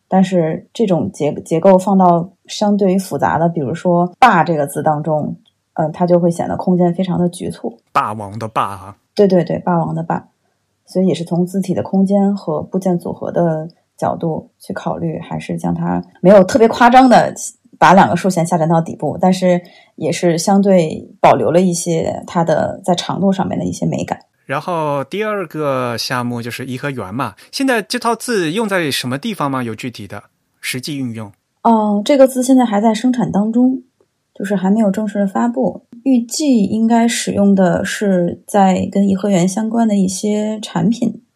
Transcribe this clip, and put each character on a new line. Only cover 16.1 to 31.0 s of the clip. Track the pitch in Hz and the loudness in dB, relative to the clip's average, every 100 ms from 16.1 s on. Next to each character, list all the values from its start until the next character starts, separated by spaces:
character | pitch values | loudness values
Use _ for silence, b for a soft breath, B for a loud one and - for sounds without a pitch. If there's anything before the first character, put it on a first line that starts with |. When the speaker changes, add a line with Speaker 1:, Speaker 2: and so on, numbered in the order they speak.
| b | b
Speaker 1:
没 | 180 | 6
有 | 208 | 8
特 | 185 262 | 6 4
别 | 226 | 4
夸 | - 240 | 4 6
张 | 254 262 | 8 8
的 | 196 135 - - - _ - | 6 4 -2 -12 -16 _ 2
把 | 156 | 6
两 | 190 127 | 8 6
个 | 139 | 2
竖 | 196 | 0
线 | 180 165 | 0 0
下 | 170 | 0
沉 | 160 | 2
到 | 165 | 2
底 | 165 - | 0 -4
部， | 151 - | -6 0
但 | 185 | 0
是 | 185 180 175 175 B B B | 2 2 0 -2 B B B
也 | 151 | -4
是 | 165 175 160 | 0 0 0
相 | 208 196 | 2 2
对 | 196 190 160 - - _ | 4 4 2 -4 -14 _
保 | 147 117 | 4 4
留 | 110 | 4
了 | 123 | 2
一 | 190 | 2
些 | 170 175 165 - - - | 0 -2 -2 -2 -6 -4
它 | 175 165 | -2 0
的 | 156 - - - | 0 -2 -4 -4
在 | 175 | -2
长 | - 160 | -4 -2
度 | 196 | 0
上 | 190 175 | 0 -2
面 | - | -4
的 | 180 | -6
一 | |
些 | 175 165 | -4 -4
美 | 147 - | -4 -6
感。 | - - _ - | -8 -12 _ -8
Speaker 2:
然 | 139 | -8
后 | 165 170 151 143 | -4 -4 -4 -4
第 | 135 190 214 | -6 -6 -6
二 | 208 170 | -6 -6
个 | 156 147 131 123 113 | -6 -2 -2 -2 -4
项 | - 127 120 | -6 -4 -4
目 | 120 | -6
就 | 117 | -10
是 | - 123 | -10 -10
颐 | 127 | -8
和 | 143 | -8
园 | 127 92 | -8 -8
嘛， | 110 120 - B | -8 -8 -10 B
现 | - 269 | -4 -2
在 | 233 | -2
这 | 190 247 | -4 -4
套 | 233 226 | -4 -4
字 | - 220 160 | -2 -2 -2
用 | 190 220 | -2 -2
在 | 190 156 | -2 -2
什 | - 127 | -4 -4
么 | 139 | -6
地 | 233 | -6
方 | 196 143 | -4 -4
吗？ | 131 | -4
有 | 117 110 | -6 -8
具 | 127 | -10
体 | 110 98 | -12 -14
的 | 101 - _ _ _ | -16 -18 _ _ _
实 | - 127 | -10 -8
际 | 127 | -8
运 | 143 | -6